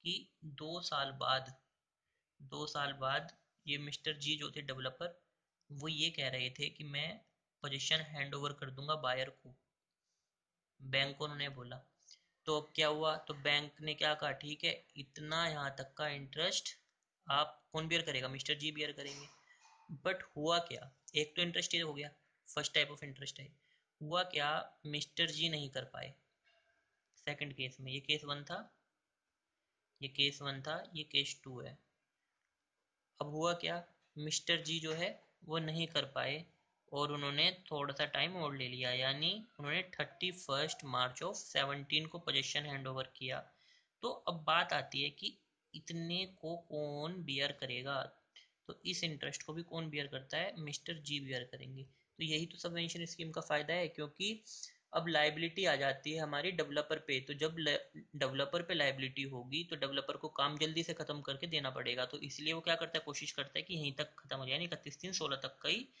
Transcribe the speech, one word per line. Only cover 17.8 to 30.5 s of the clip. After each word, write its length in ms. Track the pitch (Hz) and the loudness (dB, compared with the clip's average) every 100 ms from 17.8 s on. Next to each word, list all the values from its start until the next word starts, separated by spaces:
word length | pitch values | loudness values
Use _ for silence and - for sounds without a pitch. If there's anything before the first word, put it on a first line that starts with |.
| 160 | 2
bear 140 | 165 | 2
करेगा, 260 | 160 131 127 | 2 0 -2
मिस्टर 260 | 135 - | -2 0
जी 180 | 147 151 | 0 0
bear 200 | 151 147 | -2 -4
करेंगे।" 360 | 143 143 139 143 - _ - - - - 147 | -4 -8 -8 -12 -18 _ -20 -20 -20 -12 -2
But 280 | 180 - | 0 0
हुआ 360 | - 151 151 170 | -4 -2 4 4
क्या, 320 | 170 131 131 - - 147 | 4 -6 -10 -18 0 2
एक 200 | 151 - | 2 2
तो 60 | |
interest 320 | 175 175 175 | 2 2 2
ये 80 | 170 | 2
हो 120 | 160 | 0
गया, 180 | 143 147 - _ _ - - | -2 -8 -10 _ _ -4 -2
first 160 | 147 156 | 2 4
type 220 | 147 147 | 4 0
of 60 | 143 | -10
interest 300 | 135 135 - | -8 -8 -8
है। 220 | 135 - _ _ _ _ | -14 -18 _ _ _ _
हुआ 220 | 151 175 | 0 2
क्या, 540 | 180 147 147 160 - - 151 | 2 2 4 2 0 -8 -4
मिस्टर 400 | 147 - - 165 | -2 -2 2 2
जी 240 | 151 165 | 4 2
नहीं 200 | 151 143 | 2 -2
कर 140 | 131 | -4
पाए 300 | - - - - _ _ _ _ _ _ _ _ _ _ | -6 -8 -10 -12 _ _ _ _ _ _ _ _ _ _
Second 380 | - 147 147 | -4 -2 -4
case 240 | 139 131 - | -2 -6 -6
में। 100 | 131 | -6
ये 80 | 135 | -6
case 240 | 139 151 | 0 0
one 200 | 147 143 | 0 -4
था, 340 | 143 185 - _ _ _ _ _ _ _ _ _ _ _ _ _ | -4 -6 -6 _ _ _ _ _ _ _ _ _ _ _ _ _
ये 60 | 135 | -8
केस 340 | 135 143 139 | 2 2 4
वन 200 | 139 | -4